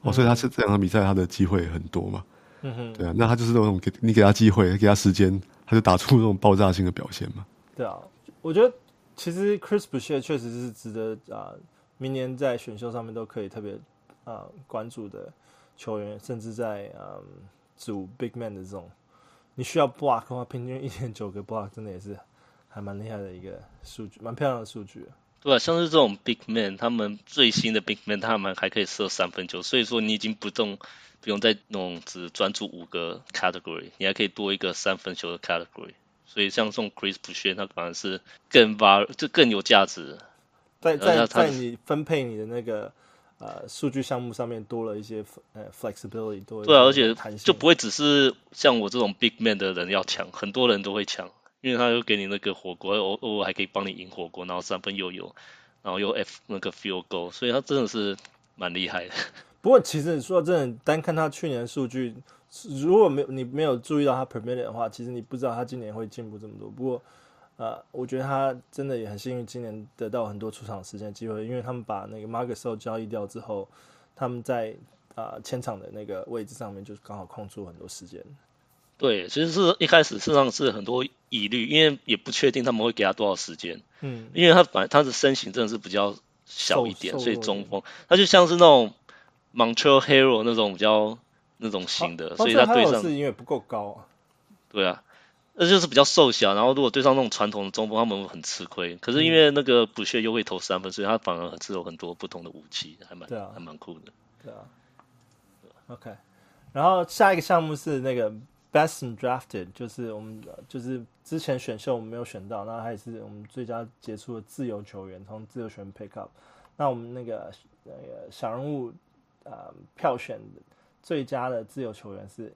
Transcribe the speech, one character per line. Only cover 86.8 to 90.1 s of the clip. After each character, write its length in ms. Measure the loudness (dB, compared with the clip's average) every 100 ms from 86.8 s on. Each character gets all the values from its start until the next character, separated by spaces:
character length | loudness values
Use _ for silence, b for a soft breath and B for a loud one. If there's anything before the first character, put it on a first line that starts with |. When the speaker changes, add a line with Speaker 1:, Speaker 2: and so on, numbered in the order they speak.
| 0
Speaker 3:
一 80 |
点， 200 | -6 -8
Speaker 2:
瘦， 60 | -4
Speaker 3:
所 120 | -4
以 40 | -2
中 280 | -2 -4
锋， 60 | -4
Speaker 2:
瘦 0 |
弱 80 | -10
一 20 |
点。 260 | -10 -20 4
Speaker 3:
他 80 | 6
就 80 |
像 220 | 8 8 8
是 80 |
那 60 | 10
种 320 | 10 10 6 -4 -20 b b _ _
Montreal 460 | 0 0 4 6 6
Hero 420 | 6